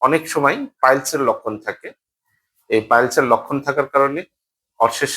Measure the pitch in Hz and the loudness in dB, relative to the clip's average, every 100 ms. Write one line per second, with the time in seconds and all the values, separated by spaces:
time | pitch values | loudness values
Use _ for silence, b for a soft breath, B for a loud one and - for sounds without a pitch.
0 | 131 156 - 156 143 233 139 _ 131 139 | 0 0 -2 0 0 0 -6 _ 2 2
1 | 139 143 123 110 110 107 104 - 180 - | 0 -2 0 -2 -6 -8 -10 -12 -16 -20
2 | _ _ _ _ _ _ - 110 110 117 | _ _ _ _ _ _ -2 -2 2 2
3 | 123 143 127 113 - 139 139 143 135 139 | 2 0 2 0 0 -6 -4 -4 0 0
4 | 139 151 190 _ _ _ _ - 113 - | 0 -2 -12 _ _ _ _ -2 0 0
5 | 139 | -4